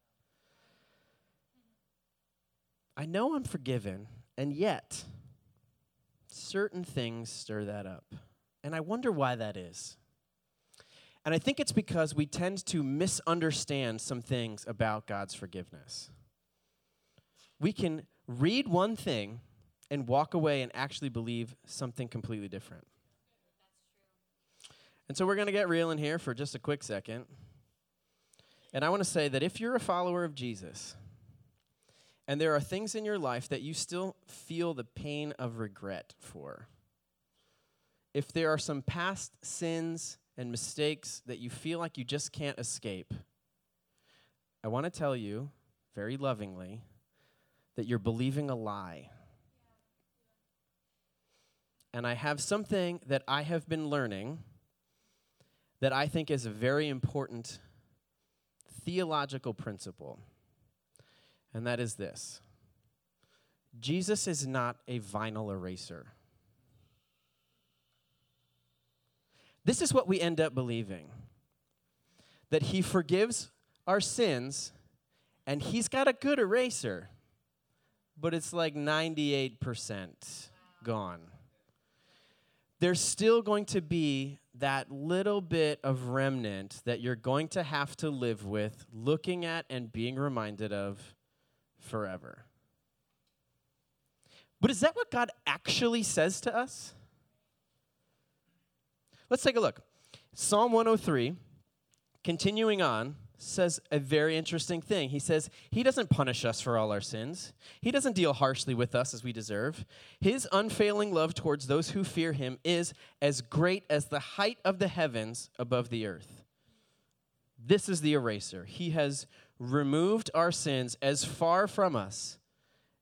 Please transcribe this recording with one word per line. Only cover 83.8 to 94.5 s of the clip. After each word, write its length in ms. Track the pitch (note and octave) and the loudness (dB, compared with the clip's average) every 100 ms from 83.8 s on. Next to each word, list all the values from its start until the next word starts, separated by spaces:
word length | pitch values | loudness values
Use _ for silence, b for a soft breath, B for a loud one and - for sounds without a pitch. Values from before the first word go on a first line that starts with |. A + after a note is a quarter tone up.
be 580 | D#3 E3+ D3+ C3+ C3+ C#3 _ B2 | 0 2 2 2 -2 -8 _ -4
that 360 | C#3 C#3 - | 0 0 -2
little 480 | C#3 D3+ F3+ G3+ G3+ | -6 0 2 2 0
bit 400 | E3+ E3 D3+ D3 | 0 2 2 2
of 260 | C3+ B2+ B2 | 0 0 0
remnant 720 | C3 C3+ C3 A2 G2 G2 - - | 2 2 2 -2 -4 -6 -8 -4
that 140 | A2 | -2
you're 160 | B2 A#2 | -2 -2
going 320 | B2+ C#3 D#3+ | 0 0 0
to 140 | F#3+ | -2
have 320 | D3+ D3 C#3 - | -2 -2 -2 -4
to 120 | D#3 | -4
live 360 | C3+ A#2+ G#2 G2 | 0 -2 -2 -2
with, 400 | G#2 G#2 - - | -2 -2 -4 -16
looking 540 | A2 B2 D#3 F#3 F3+ E3+ | -4 0 0 0 -2 -2
at 200 | E3 - | -4 -4
and 220 | C3 A2+ | -6 -6
being 240 | A2+ A#2+ C3 | -4 -2 -2
reminded 580 | C#3+ B2 G#2+ G2+ G#2+ | -2 -2 -4 -4 -4
of 420 | G2+ G2 G2 - - _ _ _ _ _ _ | -4 -4 -8 -14 -20 _ _ _ _ _ _
forever. 680 | - A2 G2+ F#2 B1+ - - _ _ _ _ _ _ _ _ _ _ _ _ _ _ _ _ _ b b b | -8 -6 -4 -8 -14 -20 -20 _ _ _ _ _ _ _ _ _ _ _ _ _ _ _ _ _ b b b